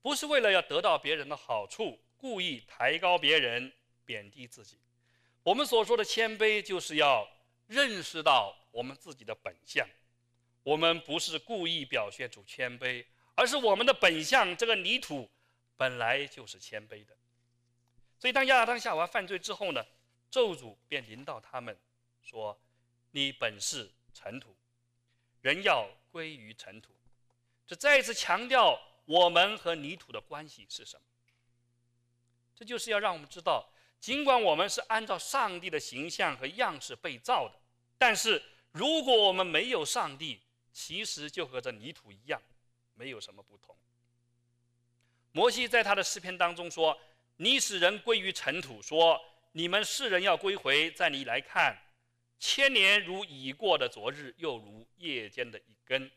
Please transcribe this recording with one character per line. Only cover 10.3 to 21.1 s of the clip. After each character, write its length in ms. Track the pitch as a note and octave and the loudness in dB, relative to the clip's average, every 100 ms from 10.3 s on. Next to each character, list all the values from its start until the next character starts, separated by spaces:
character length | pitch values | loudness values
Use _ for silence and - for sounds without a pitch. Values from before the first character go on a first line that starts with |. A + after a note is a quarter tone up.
| _ _ _ | _ _ _
我 140 | C3+ D3+ | -2 2
们 200 | E3 E3 | 2 2
不 180 | D#3+ E3 | -4 -6
是 180 | E3+ D#3+ | -4 -8
故 300 | - A3 E3 | -8 -6 -4
意 160 | E3 | -6
表 260 | C3 B2+ G#2 | -4 -4 -4
现 220 | - B2 | -8 -12
出 100 | A2 G2 | -12 -20
谦 340 | - B2+ B2 | -8 -8 -4
卑， 260 | C3 B2 - _ _ - | -6 -6 -12 _ _ 0
而 100 | B3 | 2
是 120 | C#4+ | 2
我 180 | A#3 G3 | 2 4
们 100 | B3 | 4
的 80 | |
本 300 | B3+ F#3 D#3+ | 6 4 4
相， 320 | D#3 C4 F#3+ F3 | 2 2 2 0
这 100 | A3+ | 0
个 80 | G#3+ | 0
泥 200 | F3+ B3 | 0 -4
土 320 | - D3 A2+ _ _ _ _ _ | -4 -10 -10 _ _ _ _ _
本 220 | C3 B2 | -4 0
来 280 | A#2 C3+ C#3 | -2 -2 -4
就 220 | - A2 | -14 -20
是 100 | F#2+ | -18
谦 240 | - G#2+ A2 | -12 -14 -14
卑 160 | G#2+ G#2 | -20 _
的。 120 | G#2+ _ _ _ _ _ _ _ _ _ _ | _ _ _ _ _ _ _ _ _ _ _
所 120 | B3 | 0
以 20 | |
当 140 | C4+ C4 | 0 4
亚 200 | C4 A3+ | 4 4
当 140 | A#3+ | 0
夏 160 | A3+ D#3+ | -2 -2
娃 100 | F3 | 0
犯 220 | A#3+ F#3 | -2 -4
罪 100 | F#3 | -8
之 160 | G#3 | -8
后 200 | F#3+ G3 | -6 -4
呢， 120 | C3+ - _ _ _ _ | -6 -8 _ _ _ _
咒 260 | C4 A3+ D#3 | 0 0 -2
诅 220 | B2 G2+ _ | -14 -20 _
便 180 | C#3+ | -10
临 160 | G#2+ | -10